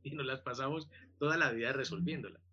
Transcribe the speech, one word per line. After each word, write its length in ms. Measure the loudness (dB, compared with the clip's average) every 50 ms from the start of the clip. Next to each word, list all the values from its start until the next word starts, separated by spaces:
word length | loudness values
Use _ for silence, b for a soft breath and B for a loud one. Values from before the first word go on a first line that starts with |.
| -10
y 80 | -8
nos 140 | -6 -4 -4
las 160 | -4 -4 -4
pasamos 460 | -4 -6 -4 -2 -2 -2 -2 -4 -6 -10 B B B B -4 0
toda 180 | 2 4 4
la 140 | 4 4 4
vida 220 | 4 2 0 2 2
resolviéndola. 680 | 0 0 -2 0 0 0 0 0 -4 -6 -10 -12 -16 _ _